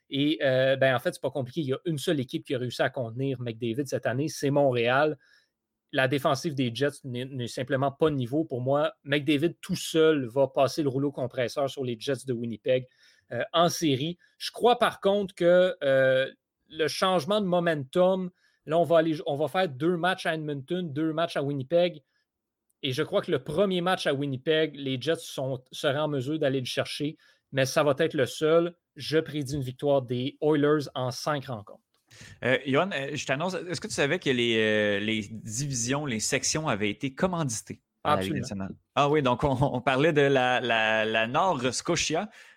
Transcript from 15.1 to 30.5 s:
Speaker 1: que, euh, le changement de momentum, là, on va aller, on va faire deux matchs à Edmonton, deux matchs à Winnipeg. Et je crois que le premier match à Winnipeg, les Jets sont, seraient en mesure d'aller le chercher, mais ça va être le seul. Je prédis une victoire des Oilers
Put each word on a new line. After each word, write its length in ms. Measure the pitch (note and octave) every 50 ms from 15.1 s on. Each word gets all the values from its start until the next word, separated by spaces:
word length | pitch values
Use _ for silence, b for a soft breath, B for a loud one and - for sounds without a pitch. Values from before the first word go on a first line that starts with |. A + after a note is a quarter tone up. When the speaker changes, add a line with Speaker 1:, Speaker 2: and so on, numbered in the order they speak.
| G3 G#3 G3+ F#3 -
Speaker 1:
que, 400 | - F3 E3+ F3+ F3+ F#3 F#3 F3 - D3
euh, 480 | C#3 C3+ C3+ C3 C3 C3 C3 C3+ - - _ _ _ _ _ _ _
le 200 | D3+ D#3+ D#3+ D3
changement 520 | - - G3+ F#3+ F#3 F3+ C3+ D#3+ G#3 G#3+
de 60 | G#3
momentum, 840 | F#3 F3 F3+ E3+ E3+ D#3+ D3 C3+ C3 - F3+ F3+ F#3 F#3+ F#3+ F#3 F3+ - _ _ _ _ _ _
là, 100 | C#3+ D3+
on 60 | E3+ E3+
va 140 | C#3+ E3+ E3
aller, 180 | D#3+ E3 D#3 D3+ -
on 100 | E3 D3
va 120 | C#3 D#3 C#3+
faire 200 | - F#3+ F#3+ F3
deux 280 | C3 B2 D3+ E3+ F#3
matchs 300 | E3+ D#3+ F3+ F#3 F3+ -
à 80 | F#3 D#3+
Edmonton, 580 | D#3+ D#3 D3+ D3 C#3 C3 - E3+ F3+ F3+ F3 C3
deux 200 | C#3+ D#3+ D#3+ D#3
matchs 240 | D#3 E3+ E3 -
à 60 | E3 C#3+
Winnipeg. 600 | C#3 D3 C#3 C3 C3 E3+ E3+ F3 F3+ D#3+ D3+ _ _ _ _ _ _ _ _ _ _ _ _ _ _ _ _ -
Et 100 | C#3+ B2+
je 100 | C#3 D#3
crois 200 | C#3+ - G3+ -
que 80 | -
le 120 | E3+ C3+ -
premier 380 | - D3+ D#3+ G3+ G3 F#3 F3+
match 260 | E3+ F#3 F#3 E3+ -
à 80 | F3 C#3+
Winnipeg, 600 | C3+ C#3+ C#3+ C3+ B2+ - E3 D#3 D#3 D#3+ D3+ D3
les 240 | C#3+ C#3 C3+ C3+ B2+
Jets 160 | A#2 D3 E3 D#3+
sont, 440 | - - - - C3+ C3 C3+ B2 - _ -
seraient 260 | - - D3+ C3 D3
en 100 | D#3 D3+
mesure 300 | D3 C#3 A#2+ C3+ D#3 D#3+
d'aller 220 | D3 C#3 C3 C3+
le 60 | B2+
chercher, 500 | A#2 - - B2 - - - D3 D3 D#3+ b b b b b b b -
mais 120 | C3+ C3+
ça 160 | C3 - E3 D3
va 120 | D3 C#3 -
être 160 | E3 D3+ -
le 120 | D#3 B2+
seul. 480 | A2+ - - D#3 D#3 D#3+ E3+ E3+ F3 E3+ _ _ _ _
Je 220 | - B2+ A2 C#3 D#3+
prédis 360 | D#3 D3+ C3+ D3+ C#3+ B2 C#3+
une 80 | D3 C3
victoire 400 | B2+ B2+ - - C#3+ C#3+ C#3 B2
des 340 | A2+ B2+ B2 B2 C#3 - -
Oilers 480 | - D3+